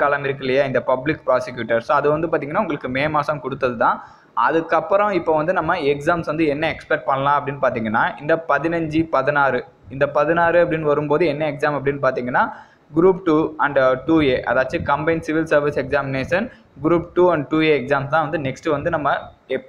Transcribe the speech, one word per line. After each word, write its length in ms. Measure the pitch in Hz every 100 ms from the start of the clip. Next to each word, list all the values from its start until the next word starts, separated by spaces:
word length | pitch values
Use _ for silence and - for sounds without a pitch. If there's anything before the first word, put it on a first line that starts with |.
column 240 | 147 143 139
இருக்கு 160 | 139 135
இல்லையா, 200 | 131 139
இந்த 100 | 123 123
public 340 | 127 147 156 -
prosecutor. 560 | 127 127 120 110 117 -
So, 60 | 147
அது 100 | 143 151
வந்து 140 | 165
பாத்தீங்கன்னா, 300 | 160 143 170 196
உங்களுக்கு 240 | 151 135 127
மே 80 | 147 151
மாசம் 240 | 143 151 135
கொடுத்தது 320 | 131 131 117 131
தான். 120 | 214 - - _ - 120
அதுக்கப்புறம் 640 | 160 160 165 156 196 208 185
இப்ப 160 | 165 156
வந்து 140 | 151 185
நம்ம 160 | 160 175 139
exams 360 | 143 147 170 160
வந்து 140 | 156 160
என்ன 160 | 143 160
expect 340 | 131 - 156 147
பண்ணலாம் 280 | 135 139 143
அப்படின்னு 220 | 135 139
பாத்தீங்கன்னா, 400 | 135 123 110 110 165 170
இந்த 120 | 147 160 -
பதினஞ்சு, 480 | 143 160 170 160 156 160 135
பதினாறு, 420 | 135 143 139 123 - _ - 135
இந்த 100 | 139 147
பதினாறு 380 | 151 170 170 170
அப்படின்னு 300 | 170 160 151
வரும்போது 320 | 143 151 151 170
என்ன 100 | 143 156
exam 240 | 139 151 143
அப்படின்னு 240 | 135 143 135
பாத்தீங்கன்னா, 380 | 127 123 147 233 - - _ _ 151
Group 240 | 180 180 175
டூ 100 | 156 156 -
and, 120 | 139 139
uh, 100 | 131 131 143
two 100 | 165 143
ஏ, 40 | 123 -
அதாச்சும் 340 | 123 131 170 165
கம்பைன் 320 | 143 156 165 156
civil 220 | 156 160
service 260 | 151 147 143
examination 640 | 131 143 135 135 123 175 233 - _ -
group 220 | 151 170 165 -
two 80 | 180
and 100 | 165 139
two 60 | 156 156
A 20 | 147
exams 340 | 127 139 131
தான் 100 | 156 147
வந்து 140 | 165 135
next 220 | 123 165
வந்து 160 | 143 160 165
நம்ம 180 | 143 170 - - -
எ-, 80 | 131